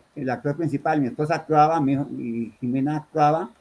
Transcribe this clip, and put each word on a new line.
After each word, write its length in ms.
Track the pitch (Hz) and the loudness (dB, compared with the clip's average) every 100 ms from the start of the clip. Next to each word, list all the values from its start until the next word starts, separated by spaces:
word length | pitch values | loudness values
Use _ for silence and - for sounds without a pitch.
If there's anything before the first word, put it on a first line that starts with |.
| _ - | _ -8
el 120 | 131 | -6
actor 280 | 117 143 147 | -4 -4 -2
principal, 440 | 156 135 160 156 | -2 -2 0 0
mi 60 | 127 | 0
esposa 300 | 120 151 160 | -2 -2 -2
actuaba, 440 | - 151 151 165 | 2 4 4 4
mi 120 | 139 | 2
hijo, 140 | 139 143 131 | 0 -2 -6
y 340 | 123 117 113 - | -6 -6 -8 -6
Jimena 360 | 123 135 139 151 | -4 -2 -2 -4
actuaba, 540 | - 156 147 160 214 _ | -4 2 2 2 -4 _